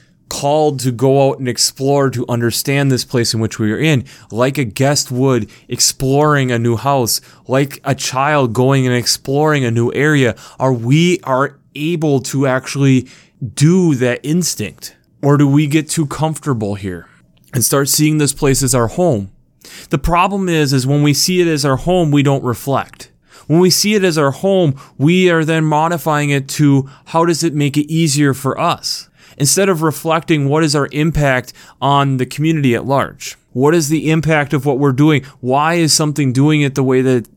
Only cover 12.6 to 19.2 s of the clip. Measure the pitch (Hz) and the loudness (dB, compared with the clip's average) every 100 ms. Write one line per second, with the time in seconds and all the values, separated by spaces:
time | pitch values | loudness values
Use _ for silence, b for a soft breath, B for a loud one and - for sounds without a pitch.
12.6 | - 139 139 127 123 B B _ 110 - | -4 0 2 2 0 B B _ -12 2
13.6 | 151 185 175 131 123 120 143 170 170 - | 4 4 2 2 0 -2 -2 -2 -2 -6
14.6 | 98 - - _ _ _ 143 143 147 143 | -10 -10 -20 _ _ _ 0 2 4 2
15.6 | 151 156 151 - 147 - 156 156 151 120 | 2 0 -2 -4 -4 -4 -4 -4 -6 -4
16.6 | 104 101 98 87 - _ _ _ _ 131 | -4 -6 -8 -10 -16 _ _ _ _ -4
17.6 | 131 139 143 151 151 151 143 - 143 135 | 0 0 0 2 2 2 0 0 0 2
18.6 | 135 123 113 - 180 113 | 0 0 0 0 0 0